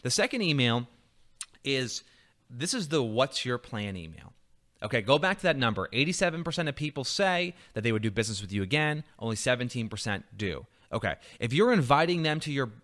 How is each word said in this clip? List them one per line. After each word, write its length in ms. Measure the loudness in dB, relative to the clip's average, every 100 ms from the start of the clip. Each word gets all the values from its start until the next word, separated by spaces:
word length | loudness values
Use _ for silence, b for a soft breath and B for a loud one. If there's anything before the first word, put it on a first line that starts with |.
The 60 | -2
second 320 | 0 2 2
email 460 | 2 4 4 2 -2 -12 _ _ -20 _ -18 -8 -2
is, 380 | -2 -2 -6 b b b b _
this 240 | -6 -4
is 140 | -2 0
the 160 | 0
"What's 400 | 2 2 0 0
your 140 | -4 -4
plan?" 400 | -6 -6 -6 -6
email. 340 | -10 -14 -20 -20 _ -20 _ _
Okay, 180 | -4 -2
go 180 | 2 4
back 180 | 2 0
to 60 |
that 140 | 0 2
number. 320 | 0 0 -2
Eighty-seven 500 | 0 0 0 0 0
percent 240 | -4 -2 -4
of 80 | -4
people 280 | -6 -4
say 500 | -4 2 2 2 0 B B
that 80 | -2
they 100 | 0
would 100 | 2
do 80 | 0
business 320 | 0 -2 -4
with 100 | -4
you 120 | -2
again. 400 | 0 2 2 -2 b -8
Only 160 | -4 0
seventeen 540 | 2 2 0 -4 -4
percent 360 | -4 -4 -4 -6 -6
do. 300 | -4 -4 -10 b b
Okay, 260 | -4 -2 -4 B B
if 140 | 0
you're 180 | 4 4
inviting 520 | 4 6 4 4 2
them 160 | 0 -2
to 120 | -2
your, 200 | -2 -4 -6